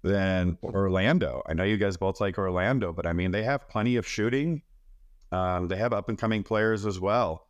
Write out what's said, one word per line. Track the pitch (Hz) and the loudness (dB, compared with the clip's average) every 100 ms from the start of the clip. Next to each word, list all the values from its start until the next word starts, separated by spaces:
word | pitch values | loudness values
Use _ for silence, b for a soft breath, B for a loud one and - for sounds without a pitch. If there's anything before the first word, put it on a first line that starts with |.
than | 95 98 95 92 87 85 | 0 0 2 2 0 -2
Orlando. | - 98 98 92 101 175 92 62 - | -4 0 2 2 4 4 2 -4 -4
I | |
know | 80 | -2
you | 95 107 | 0 2
guys | 101 90 | 0 0
both | 95 95 | -2 0
like | 101 92 | -2 0
Orlando, | 95 90 95 135 95 | -2 0 2 0 -2
but | 85 85 | -4 -2
I | |
mean, | 85 92 | 0 0
they | 98 | 0
have | 110 139 - | 0 -4 -4
plenty | 113 113 120 | -2 0 0
of | - | -2
shooting. | - 107 131 156 156 - - - - - - - | -2 0 0 0 -2 -6 -20 -20 -20 -20 -20 -6
Um, | 90 92 90 87 | -2 0 0 -2
they | 95 | 0
have | 117 | 0
up | 107 101 | 0 -2
and | 110 | -2
coming | 113 110 | 0 -2
players | 98 110 110 110 104 | 0 2 2 2 -2
as | 95 | -2
well. | 95 113 104 82 _ | 0 2 0 -2 _